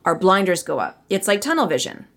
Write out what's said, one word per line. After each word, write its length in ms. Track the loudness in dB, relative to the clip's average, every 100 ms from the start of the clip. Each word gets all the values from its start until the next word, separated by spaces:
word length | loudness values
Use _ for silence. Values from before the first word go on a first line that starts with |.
our 140 | -2 2
blinders 440 | 4 4 2 -2
go 160 | -2 -4
up. 260 | -4 -8 -4
It's 200 | -2 0
like 120 | 0
tunnel 260 | 0 0 0
vision. 400 | 0 -4 -10 -20